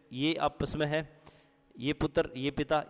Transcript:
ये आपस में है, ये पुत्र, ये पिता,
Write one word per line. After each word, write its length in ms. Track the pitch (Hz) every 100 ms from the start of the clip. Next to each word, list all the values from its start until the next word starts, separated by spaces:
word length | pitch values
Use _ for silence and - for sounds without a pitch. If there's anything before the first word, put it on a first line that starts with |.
| -
ये 220 | 127 151
आपस 420 | 165 143 - 147 151
में 100 | 147
है, 360 | 156 151 - - - - _ _ -
ये 160 | 131
पुत्र, 360 | 151 151 165 160 127
ये 140 | 139
पिता, 320 | 139 147 156 -